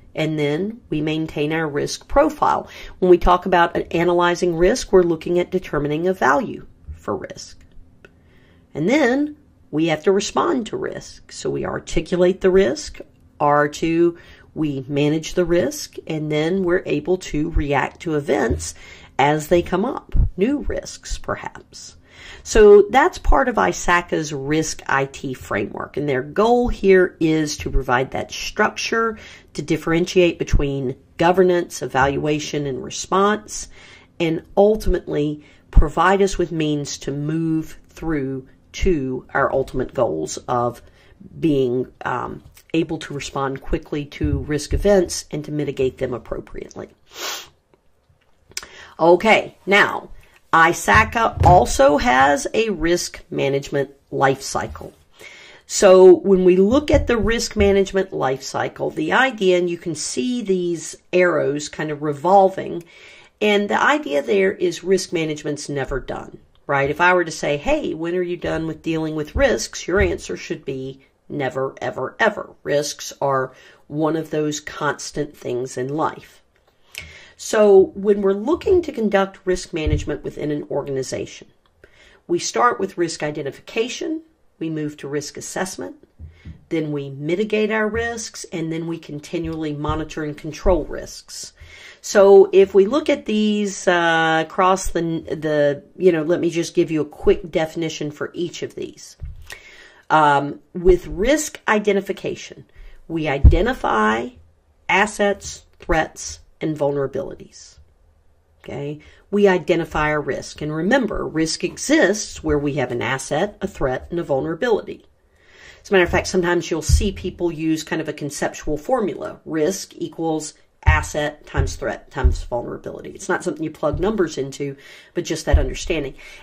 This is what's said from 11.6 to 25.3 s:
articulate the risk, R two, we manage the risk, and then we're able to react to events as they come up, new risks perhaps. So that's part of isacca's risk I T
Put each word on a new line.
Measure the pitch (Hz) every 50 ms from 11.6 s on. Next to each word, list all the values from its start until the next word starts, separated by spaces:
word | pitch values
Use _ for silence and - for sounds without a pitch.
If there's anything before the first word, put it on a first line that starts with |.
| -
articulate | - - 143 - - - - 160 - - 175 180 180 180 180
the | - 190
risk, | 180 190 196 226 294 - - - - - - - _ _ _ _ _ -
R | 151 147 147 147 147 147
two, | 151 - - 165 165 165 170 170 170 170 - - - - - - -
we | - 160 151 143 131 127
manage | 120 147 139 147 147 151 160 160 - -
the | 185 180
risk, | 165 175 175 196 269 294 - - - - - -
and | - 165 156 151 151
then | 151 151 151 165 185 196 190
we're | 170 175 185 -
able | - 151 147 147 160 185 185
to | - - - 147 151 170
react | 160 160 156 139 143 - 151 - - - -
to | 165 156
events | 147 143 156 - - - - - 78 - - - - - - - - - - - -
as | 131 143 151 156 151 -
they | 180 175
come | 175 - - 175 202
up, | 254 - - - - - - - - -
new | - 185 247 294 294
risks | - - - - - - - - - - - -
perhaps. | - - - - - - - - - _ - - - - - - _ _ - - - - - - -
So | - - 233 214 208 202 208 202 208
that's | 208 254 294 359 - -
part | - - - 269 269 254
of | 226
isacca's | 208 185 185 175 - - - 175 175 175 - - 170 156 147 151
risk | 139 135 139 151 156 160 156 - - -
I | - - 135 139
T | 139 - - - -